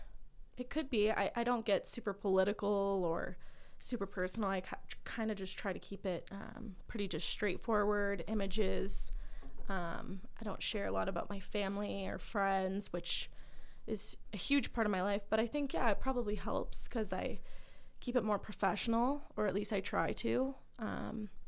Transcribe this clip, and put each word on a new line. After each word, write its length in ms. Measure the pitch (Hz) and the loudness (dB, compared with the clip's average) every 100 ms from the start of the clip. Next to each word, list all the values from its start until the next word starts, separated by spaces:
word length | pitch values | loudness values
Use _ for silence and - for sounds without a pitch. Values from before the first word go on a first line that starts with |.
| - - - - - - | -6 -8 -10 -10 -12 -8
it 120 | 254 | -4
could 200 | 311 269 | -2 0
be. 220 | 226 214 | 2 4
I, 200 | - 196 233 | 4 0 0
I 80 | |
don't 220 | 233 240 226 | 0 0 2
get 220 | 196 - | 2 0
super 260 | - - | -4 -4
political 920 | 196 202 190 196 202 208 202 196 196 170 | -2 4 6 4 2 2 2 2 2 2
or 320 | 165 - 180 - - - - | 0 -2 -4 -6 -10 -12 -8
super 260 | - 247 - | -4 -2 -2
personal. 440 | 202 185 226 202 | -2 -2 0 0
I 120 | 190 | 0
ki-, 140 | - - - - - | -2 -6 -6 -6 -6
kinda 280 | - 220 196 | -2 -2 -2
just 220 | 190 - | -4 -2
try 140 | 202 | -2
to 80 | 180 | -4
keep 260 | - 196 196 | -6 -4 -2
it, 220 | 175 - | -2 -4
um, 440 | 196 - - - 185 - | -8 -8 -8 -8 -8 -6
pretty 200 | 214 196 | -2 -2
just 220 | 160 - | 0 -2
straightforward 960 | - 208 175 - 214 208 208 202 202 - | 0 0 0 2 2 4 2 2 0 0
images. 840 | 214 196 214 190 185 190 - - - - - - - - | 0 4 6 6 6 4 4 4 0 -2 -4 -2 2 2
Um, 520 | 190 170 - - 190 - - | 4 2 -2 -4 -4 -6 -4
I 40 | |
don't 180 | 202 - | -4 -2
share 260 | - 107 98 | -2 -2 0
a 40 | |
lot 160 | 190 190 | 0 0
about 220 | 185 - | 0 -2
my 100 | 190 | -2
family 680 | - 208 196 202 202 196 190 | -2 0 0 0 -2 -2 -2
or 100 | 202 | -2
friends, 760 | - 208 196 190 190 190 - | -2 2 2 4 2 0 -2
which 380 | 175 - - - - - - - - - | -2 -2 -2 -2 -6 -6 -4 -4 -6 -4
is 300 | 214 - - - | -2 0 -2 -6
a 40 | 196 | -6
huge 360 | - 277 - | 2 2 2
part 120 | 240 214 | 0 2
of 60 | |
my 100 | 185 | 2
life. 200 | 196 202 - | 2 0 0
But 100 | 220 | 0
I 80 | 233 | 2
think, 260 | 294 285 | 0 0
yeah, 160 | - 233 | 4 6
it 80 | 202 | 6
probably 360 | 262 247 208 208 | 4 2 0 0
helps 520 | 208 - - - - | 0 0 0 0 0
'cause 260 | 233 214 | 0 0
I 260 | 180 185 214 - - - - - - | 0 0 0 0 -4 -6 -10 -12 -8
keep 140 | - 226 | 0 0
it 80 | |
more 160 | 214 202 | 2 0
professional, 840 | - - 190 202 - 226 240 196 - - | -2 0 0 2 2 2 2 0 -4 -2
or 100 | 208 | 0
at 60 | 185 | 2
least 160 | 208 | 0
I 80 | 208 | 0
try 320 | 190 185 165 | 0 0 0
to, 400 | - 226 233 262 269 - - | 0 2 2 0 -4 -14 -8
um, 500 | 214 - 202 220 208 - | -4 -2 -4 -4 -6 -6